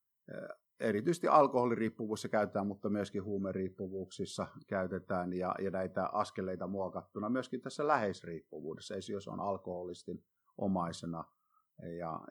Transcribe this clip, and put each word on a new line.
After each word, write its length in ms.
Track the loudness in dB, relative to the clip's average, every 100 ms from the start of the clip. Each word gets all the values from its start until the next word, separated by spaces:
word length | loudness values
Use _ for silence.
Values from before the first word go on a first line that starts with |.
| _ _ -14
eh, 240 | -12 -10 -14 _ _
erityisesti 480 | 2 4 2 2 8
alkoholiriippuvuudessa 1040 | 8 8 6 4 4 2 0 -4 -2 0
käytetään, 380 | 2 4 2 0
mutta 220 | -2 0
myöskin 340 | 0 0 -2
huumeriippuvuuksissa 1200 | -2 -2 -2 -2 -2 -4 -6 -4 -6 -6 -6 -4 -6 -8 -2
käytetään 640 | 0 0 -2 -2 -2 0
ja, 220 | 0 0 0
ja 120 | -2
näitä 340 | -2 -2 0 0
askeleita 640 | 0 -2 -2 -4 -2 -4
muokattuna 640 | -2 -2 -4 -8 -4 0
myöskin 320 | 0 0 -6
tässä 260 | -6 -2 4
läheisriippuvuudessa, 1080 | 4 4 -2 -6 -10 -10 -10 -8 -8 -6
esimerkiksi 200 | -8 -4
jos 140 | -6 -6
on 120 | -4
alkoholistin 840 | -2 -2 -4 -6 -6 -8 -8 -10 -10 _ _ -2
omaisena 640 | 2 4 2 -2 -4 -6 -8 _ _ _ _ -14 -10 -6
ja, 240 | -4 -4 -6